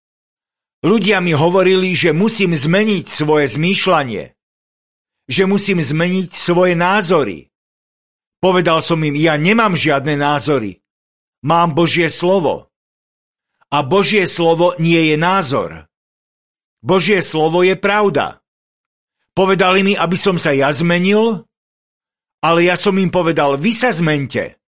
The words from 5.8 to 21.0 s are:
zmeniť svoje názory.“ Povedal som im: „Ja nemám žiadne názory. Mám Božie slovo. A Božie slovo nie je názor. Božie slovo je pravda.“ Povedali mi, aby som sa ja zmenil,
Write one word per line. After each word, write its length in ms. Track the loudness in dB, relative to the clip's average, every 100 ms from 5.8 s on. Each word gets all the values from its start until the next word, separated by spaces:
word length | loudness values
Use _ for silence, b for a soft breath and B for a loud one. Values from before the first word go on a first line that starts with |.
zmeniť 480 | -2 -2 0 -2 -4
svoje 400 | -6 0 2 2
názory.“ 800 | 2 0 0 2 0 0 -6 -16 _ _ _ _ _ _ _ _ -2
Povedal 400 | 0 2 2 0
som 240 | 0 -2
im: 80 | -2 0
„Ja 160 | 0 2
nemám 400 | 0 2 0 0
žiadne 400 | 0 0 -2 -2
názory. 640 | 0 -2 0 -2 -4 -12 _ _ _ _ _ _
Mám 320 | -2 2 2 0
Božie 320 | 0 0 -2
slovo. 640 | -2 0 0 0 -4 -10 _ _ _ _ _ _ _ _ _ -6
A 160 | -4 0
Božie 400 | 0 2 0 0
slovo 480 | 0 0 2 0 0
nie 300 | 0 2 2
je 40 | 2
názor. 680 | 2 0 0 -4 -4 -10 -20 _ _ _ _ _ _ _ _ _
Božie 380 | 0 0 2 0
slovo 400 | 0 -2 0 2
je 140 | 2 0
pravda.“ 640 | 0 0 0 0 -4 -8 _ _ _ _ _ _ _ _ _
Povedali 560 | -2 0 2 2 2 0
mi, 80 |
aby 220 | 0 -2 0
som 220 | 0 0
sa 100 | 0
ja 220 | 0 0
zmenil, 720 | 0 0 0